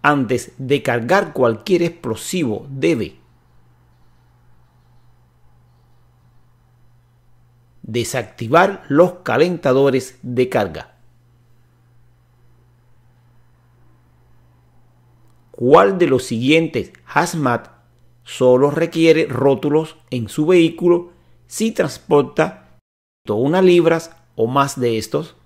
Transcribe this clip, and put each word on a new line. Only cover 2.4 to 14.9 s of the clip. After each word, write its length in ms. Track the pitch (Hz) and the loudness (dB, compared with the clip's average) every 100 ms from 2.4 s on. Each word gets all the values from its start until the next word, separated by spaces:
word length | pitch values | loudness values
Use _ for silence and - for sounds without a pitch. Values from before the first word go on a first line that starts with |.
| 135 107 135 | -4 -6 -10
debe 500 | 135 160 147 101 - _ _ _ _ _ _ _ _ _ _ _ _ _ - _ _ _ _ _ _ _ _ _ _ _ _ _ _ _ _ _ _ _ _ _ _ _ _ _ _ _ _ _ _ _ _ | -4 -2 -2 -4 -12 _ _ _ _ _ _ _ _ _ _ _ _ _ -20 _ _ _ _ _ _ _ _ _ _ _ _ _ _ _ _ _ _ _ _ _ _ _ _ _ _ _ _ _ _ _ _
desactivar 1000 | - 113 113 131 104 - 113 156 190 196 - | -8 -6 -4 -6 -10 -12 0 2 2 -2 -4
los 260 | 139 180 180 | 2 2 0
calentadores 960 | - 117 175 175 143 131 139 131 127 - | -4 0 0 0 0 2 2 0 -6 -16
de 260 | 123 123 123 | -8 -4 -2
carga. 460 | 127 98 73 - _ _ _ _ _ _ _ _ _ _ _ _ _ _ _ _ _ _ _ _ _ _ _ _ _ _ _ _ _ _ _ _ _ _ _ _ _ _ _ _ | 0 -4 -6 -16 _ _ _ _ _ _ _ _ _ _ _ _ _ _ _ _ _ _ _ _ _ _ _ _ _ _ _ _ _ _ _ _ _ _ _ _ _ _ _ _